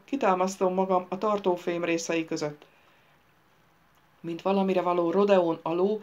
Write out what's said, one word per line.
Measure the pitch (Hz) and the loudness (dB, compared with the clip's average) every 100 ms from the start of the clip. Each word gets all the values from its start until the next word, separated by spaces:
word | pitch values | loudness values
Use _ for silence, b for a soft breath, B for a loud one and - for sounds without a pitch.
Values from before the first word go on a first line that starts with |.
kitámasztom | - 277 208 185 190 196 185 | -6 -2 0 2 0 0 0
magam | 185 185 185 185 | 0 0 0 -2
a | 185 | -4
tartófém | 214 202 196 175 - 175 | -2 0 0 -2 -4 -4
részei | 170 165 165 165 | -2 -2 -2 -4
között. | 160 160 151 147 - b b b b b _ _ _ _ _ _ _ _ _ _ | -4 -6 -6 -8 -18 b b b b b _ _ _ _ _ _ _ _ _ _
Mint | 165 165 | -12 -6
valamire | 185 196 190 180 | 0 2 2 2
való | 175 175 170 | 2 0 2
rodeón | 185 202 190 170 165 | 2 4 4 4 0
a | 165 | -4
ló, | 175 196 214 | -2 0 -2